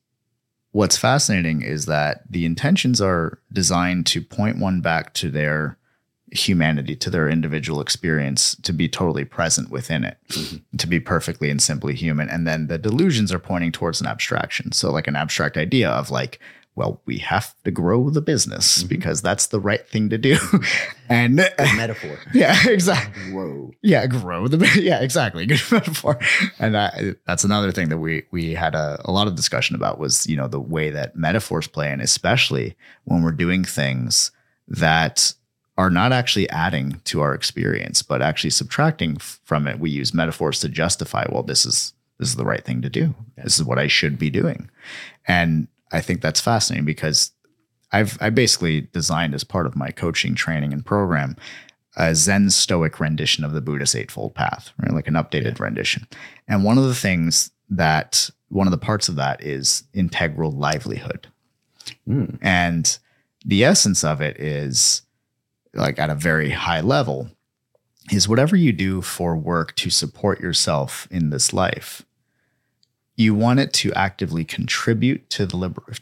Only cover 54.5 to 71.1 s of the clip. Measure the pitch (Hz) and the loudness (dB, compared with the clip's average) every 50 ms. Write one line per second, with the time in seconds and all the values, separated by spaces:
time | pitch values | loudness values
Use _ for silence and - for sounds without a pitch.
54.5 | - - - - - - - - 80 78 73 78 76 82 78 - 78 76 60 57 | -2 -4 -10 -12 -10 -6 -4 -2 -2 -2 -2 0 0 0 0 0 -2 -2 -2 -2
55.5 | 58 - 52 52 55 50 50 - - - - - - - - - - - _ - | -4 -4 -4 -4 -4 -4 -2 -2 -4 -4 -6 -12 -16 -20 -20 -20 -20 -14 _ -2
56.5 | 104 98 95 104 117 135 135 131 123 123 - 98 92 85 82 82 78 - - - | 0 2 4 4 4 4 4 4 2 0 0 2 2 2 2 2 2 0 0 -2
57.5 | _ _ _ - 101 87 82 78 78 78 - - - - - - - _ _ - | _ _ _ -4 -2 2 4 4 4 2 0 0 0 0 0 -2 -4 _ _ -4
58.5 | 95 95 95 92 87 - - - 107 104 - - 85 71 67 69 - - - 73 | 0 2 2 2 2 0 0 0 -2 0 0 -2 -2 -2 -2 -2 -2 -4 -6 -6
59.5 | 69 67 69 - - - - _ - 98 92 82 - - 87 80 73 80 80 78 | -6 -2 -2 -2 -2 -2 -4 _ -4 -2 -2 0 0 0 -2 -2 -2 -2 -2 -2
60.5 | 71 67 71 73 78 73 - 52 50 - - - - - - - _ _ _ _ | -2 -2 -2 0 -2 -2 -4 -6 -8 -8 -8 -8 -10 -10 -12 -20 _ _ _ _
61.5 | _ _ _ _ _ - - - - - _ - 120 143 101 - - - - 98 | _ _ _ _ _ -20 -20 -20 -20 -12 _ -2 0 0 0 -2 -4 -4 0 2
62.5 | 90 90 87 85 85 82 76 - - - _ _ _ _ _ _ _ _ - - | 4 4 4 2 2 2 0 0 -2 -4 _ _ _ _ _ _ _ _ -4 0
63.5 | 101 98 120 156 190 - - 107 90 - - 76 76 71 76 73 - - 73 76 | 4 6 6 6 6 6 6 4 4 2 2 0 0 0 -2 -4 -4 -4 -6 -4
64.5 | 73 71 73 69 64 - - - - - - _ _ _ _ _ _ _ _ _ | -4 -4 -4 -2 0 2 2 2 2 0 -4 _ _ _ _ _ _ _ _ _
65.5 | _ _ _ _ - 52 - 71 67 - 76 76 76 71 78 85 80 78 76 71 | _ _ _ _ -6 -2 -2 -2 0 0 -2 -2 -2 0 0 2 2 2 0 0
66.5 | 78 82 - - 85 80 80 113 139 151 127 95 67 67 62 - - _ _ _ | -2 -2 -2 -2 -2 0 2 2 2 2 0 0 -2 -6 -8 -10 -14 _ _ _
67.5 | _ _ _ _ _ _ _ _ _ _ _ - 101 98 90 101 113 120 139 160 | _ _ _ _ _ _ _ _ _ _ _ 0 0 2 2 4 4 4 4 6
68.5 | 202 185 165 131 101 78 95 95 95 92 85 - - - 87 87 82 80 76 87 | 6 6 6 4 4 2 0 -2 -2 -2 -4 -6 -6 -4 -2 -2 -2 -2 -2 -2
69.5 | 87 82 82 - - - - 87 - - 80 78 - - - 101 - - 87 87 | -2 -2 -2 -2 -4 -6 -4 -2 0 0 -2 -2 -4 -2 0 0 0 0 -2 -2
70.5 | 82 - - 90 80 71 69 64 - - - - | -2 0 0 0 0 0 0 -2 -6 -10 -10 -6